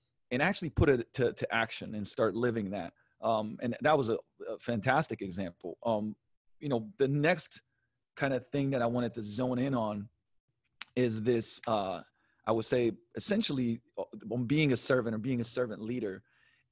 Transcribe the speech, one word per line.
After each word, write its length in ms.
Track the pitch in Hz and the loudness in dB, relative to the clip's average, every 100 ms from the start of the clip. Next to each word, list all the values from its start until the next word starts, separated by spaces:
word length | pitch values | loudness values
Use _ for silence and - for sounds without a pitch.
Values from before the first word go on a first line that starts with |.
| _ _ _ | _ _ _
and 100 | 123 | 0
actually 280 | 165 208 160 | 0 0 -2
put 200 | - 160 | 4 6
it 240 | 127 - | 4 0
to, 180 | - 120 | 0 0
to 200 | - - | 0 0
action 420 | 113 113 - - 107 | 0 0 -4 -8 -6
and 120 | 101 | -6
start 280 | - 113 101 | 2 2 4
living 360 | 123 113 98 | 0 0 -2
that. 220 | 98 85 - _ _ | -4 -8 -12 _ _
Um, 360 | 110 110 107 123 | 0 0 -2 -4
and 160 | 123 110 | -4 0
that 160 | 139 151 | 4 4
was 120 | 117 | 4
a, 80 | 110 - _ 98 | -2 -4 _ -10
a 80 | 107 | -8
fantastic 640 | - 117 120 139 160 110 | -4 -2 2 2 2 -6
example. 560 | 98 87 92 - 87 - 120 | -6 -6 -8 -8 -12 -6 -2
Um, 300 | 110 107 - _ _ _ - | -2 -2 -8 _ _ _ -10
you 100 | 147 | -2
know, 200 | 120 107 - | -2 -4 0
the 100 | 135 | 2
next 540 | 147 151 175 - - _ _ _ _ _ - | 4 2 2 -4 -16 _ _ _ _ _ -4
kind 180 | 139 | -2
of 140 | 127 - | -2 -2
thing 220 | 143 139 | -2 0
that 100 | 135 | 2
I 40 | 120 | 0
wanted 280 | 120 120 117 | 0 -2 -4
to 80 | |
zone 360 | 104 104 127 123 | -6 -4 -2 0
in 160 | 139 127 | 0 0
on 320 | 107 104 104 _ _ _ _ _ _ _ - - | 0 -4 -8 _ _ _ _ _ _ _ -6 0
is 260 | 123 110 | 2 2
this, 380 | 110 117 110 - - | 2 2 0 -6 -2
uh, 340 | 107 95 87 - _ _ _ - | 0 0 -4 -8 _ _ _ 0
I 40 | |
would 140 | 113 110 | 0 2
say 280 | 127 120 101 _ 113 | 2 2 0 _ -10
essentially, 680 | - 107 220 139 120 117 - - | -2 0 0 0 0 -2 -6 -10
uh, 60 | - 107 104 | -10 -10 -6
on 140 | 120 120 | -4 0
being 260 | 151 151 | 2 4
a 60 | 120 | 2
servant 380 | - 127 113 110 | 2 2 2 -2
or 40 | |
being 220 | 123 123 | -2 -2
a 40 | 113 | -2
servant 360 | 127 123 101 | -2 -4 -4
leader 420 | 110 127 104 95 - _ _ _ _ | -6 -4 -4 -6 -14 _ _ _ _